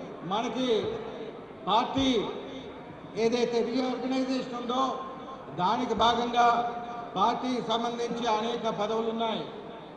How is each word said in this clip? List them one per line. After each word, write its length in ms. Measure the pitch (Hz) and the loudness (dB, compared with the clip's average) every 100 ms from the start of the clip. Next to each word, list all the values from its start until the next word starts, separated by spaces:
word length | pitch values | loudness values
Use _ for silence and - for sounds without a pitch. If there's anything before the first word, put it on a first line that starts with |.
| - - | -10 -10
మనకి 640 | 160 202 240 226 254 214 185 - - - - - - - 180 | -4 -2 0 0 2 2 2 -2 -6 -8 -10 -12 -14 -8 2
పార్టీ 580 | 208 254 269 262 233 - - - - - - - - - - | 2 2 2 2 2 0 -4 -8 -10 -12 -14 -14 -14 -10 0
ఏదైతే 460 | 226 247 233 233 | 2 4 2 2
రీఆర్గనైజేషన్ 920 | 226 254 254 247 262 262 262 262 - | 2 0 0 0 0 0 0 0 -2
ఉందో 440 | 240 226 254 262 - - - - - - - | -6 -2 0 0 -2 -6 -10 -12 -12 -8 0
దానికి 360 | - 240 226 | 2 2 0
భాగంగా 520 | 208 226 240 240 240 240 233 - - - - - 180 | 4 4 4 2 6 6 6 2 -2 -6 -8 -6 2
పార్టీకి 460 | 214 240 254 247 202 | 4 4 0 -2 0
సంబంధించి 560 | 226 233 233 233 233 233 | 0 0 -2 -2 0 0
అనేక 480 | 214 233 233 220 208 | 2 0 0 0 0
పదవులు 300 | 208 226 226 | 0 0 0
ఉన్నాయి. 340 | 226 226 196 - - - - - | 0 0 -2 -4 -10 -12 -14 -14